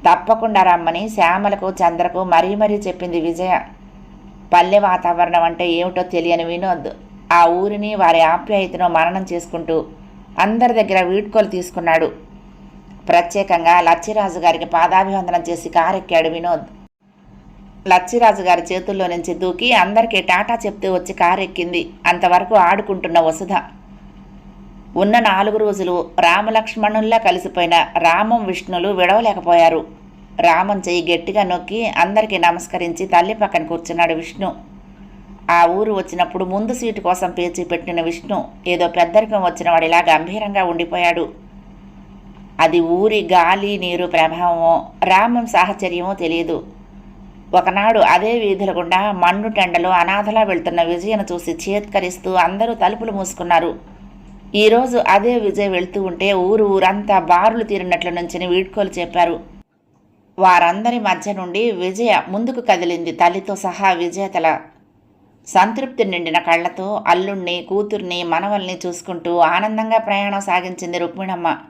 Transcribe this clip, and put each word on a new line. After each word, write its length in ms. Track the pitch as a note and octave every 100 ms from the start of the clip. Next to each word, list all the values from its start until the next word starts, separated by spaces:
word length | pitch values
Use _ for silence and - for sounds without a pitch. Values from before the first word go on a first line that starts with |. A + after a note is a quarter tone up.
| F3
తప్పకుండా 520 | F3 - A3 A3+ G3+
రమ్మని 460 | F#3 F3 E3 E3+ G#3+
శ్యామలకు, 600 | G#3+ E3+ F#3 G3+ G3 F#3+
చంద్రకు 540 | F#3+ F3 E3 E3+ F3+
మరీ 320 | F3+ E3 F3+ G#3
మరీ 200 | G#3+ G#3
చెప్పింది 460 | G3 F3+ F3+ E3+
విజయ. 380 | D#3+ E3+ F#3 F3+ - - - - - - - - -
పల్లె 260 | F3 F3 G3+
వాతావరణం 640 | G3+ F3+ F3+ E3+ F3 E3+
అంటే 260 | E3+ E3+ F3
ఏమిటో 340 | E3 F3+ F3+
తెలియని 400 | F3 F3 E3 E3+
వినోద్ 460 | E3 F3 F#3+ E3+ C3+ - - - -
ఆ 120 | E3+ E3+
ఊరిని, 500 | F3 G3 G#3 G#3 G#3
వారి 260 | F3 E3
ఆప్యాయతను 680 | E3 F3 - G3+ F#3 F3 F3
మననం 360 | E3 E3 F#3 F#3
చేసుకుంటూ 520 | F3 - E3 D#3+ D#3+ - - - - - -
అందరి 440 | G3 A3+ B3 A3+
దగ్గర 200 | G3 F#3+
వీడ్కోలు 440 | F3+ F#3+ G#3 A3 G3+
తీసుకున్నాడు. 640 | F#3 F3 - E3+ E3 D#3+ - - - - - - - - - -
ప్రత్యేకంగా 760 | F3 F3 G3+ G3 E3+ E3 F3
లచ్చిరాజు 580 | E3+ E3+ - G#3+ G3 F3
గారికి 260 | E3+ E3 E3
పాదాభివందనం 760 | E3+ F3 F#3+ G3 G3 F3+ F3 E3+
చేసి 200 | E3+ E3
కారెక్కాడు 600 | F3 E3 F#3+ F#3 E3+ D#3+
వినోద్. 580 | E3 F3 D#3+ - - - _ _ _ _ - - - - - F#3+
లచ్చిరాజు 540 | F#3 F3+ A#3+ A3+ G3
గారి 200 | F3+ F3
చేతుల్లో 460 | E3+ F#3 F#3 G3 F3+
నుంచి 260 | F3 E3
దూకి 400 | F3 F#3 F3+ A#3+
అందరికీ 480 | A#3 F#3 G#3+ A3+ F#3+
టాటా 360 | F3+ F3+ A3 A#3 G#3+
చెప్తూ 280 | - G3
వచ్చి 200 | F#3 F3+
కారెక్కింది 760 | F#3+ F3 F#3+ F#3+ F#3 E3+ F3 - - F3
అంతవరకు 480 | E3+ F3+ F3+ G3+ A3
ఆడుకుంటున్న 640 | F3 G3 G#3 F#3+ F3+ E3+
వసుధ. 340 | D#3+ D#3+ F#3 F#3+ - - - - - - - - - - - - - -
ఉన్న 220 | G3 A#3
నాలుగు 380 | A3 F#3+ G3+ G#3+
రోజులు 520 | G#3+ G3 F3+ F3+ - -
రామలక్ష్మణుల్లా 1000 | E3+ F3+ G#3+ A3 A3 - G#3 G#3+ G#3+ A3+
కలిసిపోయిన 680 | A3 F3+ F#3 - E3+ E3+ - E3+
రామం, 480 | E3+ E3+ G#3+ A#3 G3+
విష్ణులు 440 | F3+ - F3 F#3
విడవలేకపోయారు. 960 | F#3+ F3+ G#3 A#3 F#3+ E3+ E3+ E3 D#3+ - - - - - -
రామం 400 | E3+ E3 G3 G3+ F3+
చెయ్యి 300 | F3 E3+ E3+
గట్టిగా 260 | E3+ G3+
నొక్కి 460 | F#3 F3+ - G#3+ A3
అందరికీ 480 | - F3+ G#3 G#3+ F#3+
నమస్కరించి 680 | E3+ F3 - F#3 F3 E3 F#3
తల్లి 260 | F3 F3+
పక్కన 320 | A3 G3+ F3 D#3
కూర్చున్నాడు 480 | E3 - E3+ E3+
విష్ణు. 420 | D#3+ D#3+ - F#3+ - - - - - - - - - -
ఆ 140 | E3+ E3+
ఊరు 280 | F3+ G#3+
వచ్చినప్పుడు 520 | G3+ F#3+ - F3 F#3 F#3
ముందు 280 | F#3+ G#3+
సీటు 280 | B3 A#3+ G#3+
కోసం 300 | F3 F3+ F#3
పేచీ 320 | F3 F3 F3
పెట్టిన 380 | F3 - - E3+
విష్ణు 440 | E3 E3+ - G3 - - -
ఏదో 200 | F3 F3
పెద్దరికం 540 | F3+ E3+ G#3+ A3 G#3+
వచ్చిన 300 | F3+ E3+ F3
వాడిలా 320 | E3 D#3+ E3+ E3+
గంభీరంగా 540 | D#3 E3 G3+ G#3 G3+
ఉండిపోయాడు. 720 | F3+ E3+ E3+ F3+ F3 E3+ D#3+ - - - - - - - - - - - - -
అది 200 | E3 E3+
ఊరి 480 | E3 F3 G#3 G#3+ E3+
గాలి, 440 | F#3 E3+ G3 G3+ G3+
నీరు 300 | F3+ F3 F3
ప్రభావమో, 800 | F3 D#3+ E3 F3 E3+ E3 E3 - -
రామం 420 | E3 F#3 A3+ A#3+ A3+
సాహచర్యమో 680 | F#3+ F#3 G3+ F#3 F3 F3+
తెలియదు. 520 | F#3+ E3+ E3 E3 D#3+ - - - - - - - - -
ఒకనాడు 460 | - F#3 F#3+ G#3+ A3+
అదే 400 | C3+ F3 G#3 A#3+
వీధుల 380 | G#3+ F#3 G3 E3+
గుండా 340 | E3+ F#3 G#3
మండు 360 | F#3+ F3 F#3+ A3
టెండలో 420 | G#3+ F#3 E3+ F3+
అనాథలా 540 | F3+ E3+ G3+ G#3 A3
వెళ్తున్న 400 | G#3 F3+ E3+ E3+
విజయను 420 | E3 F3 G3 G#3+ G3
చూసి 260 | F3 E3+ E3 -
చేత్కరిస్తూ 640 | G3+ G#3 G3+ F3+ F3+ F#3
అందరూ 400 | F#3 E3+ G3 A#3
తలుపులు 380 | A3+ F#3 G#3+ A3+
మూసుకున్నారు. 800 | G3 F#3 - F3 E3+ E3 - - - - - - - - G#3
ఈరోజు 420 | G#3+ A#3 B3+ A#3+ -
అదే 320 | G3 A3 A#3+
విజయ్ 300 | G#3 F3+ G3+
వెళ్తూ 340 | F#3 F3+ G3+
ఉంటే 300 | F#3+ E3+ F#3+
ఊరు 300 | F#3+ F3+ A3
ఊరంతా 560 | G#3 F#3+ F#3 G3+ G#3 G3
బారులు 440 | E3 F3 G#3 A3+
తీరినట్లు 460 | A3 G3+ F3+ F3 F3
నుంచుని 380 | F3 E3+ F3+ F3+
వీడ్కోలు 420 | F3+ F#3+ - G3
చెప్పారు. 500 | F#3+ E3+ F3 E3+ E3+ - - - _ _ _ _ _ _ -
వారందరి 600 | F#3 F3 E3+ F#3+ A#3 A#3+
మధ్య 340 | G#3 F3+ -
నుండి 380 | F#3+ F3+ F3+ A#3
విజయ 500 | F#3+ F3+ F#3+ A#3 F#3+ -
ముందుకు 320 | G3 A#3 B3
కదిలింది 500 | A#3 F#3 F3 E3+ E3+
తల్లితో 440 | D#3 F3 F#3 F#3+ G3
సహా 360 | F#3+ F3 G3
విజేతల. 680 | F3 F3 F#3 G3 F#3 E3 D3 - _ _ _ _ _ _ _ -
సంతృప్తి 560 | F#3+ G3+ A3 C4 -
నిండిన 360 | G#3 F3 E3 E3
కళ్ళతో 640 | E3+ E3+ F3 - F#3+ G#3 -
అల్లుణ్ణి, 580 | F3 F#3+ G3 F3 F3 -
కూతుర్ని, 540 | G3 G#3 G#3 F3+ F3
మనవల్ని 540 | E3+ E3 G3 G#3 F#3 F3+ F3+
చూసుకుంటూ 520 | E3+ - F3 F3 E3+
ఆనందంగా 600 | D#3+ E3+ G#3+ A3 A3 A3
ప్రయాణం 440 | A3 G3+ G3+ G3
సాగించింది 560 | G3 F3+ F3+ F3+ F3 F3
రుక్మిణమ్మ. 600 | E3+ F3 F#3+ F3+ E3+ - -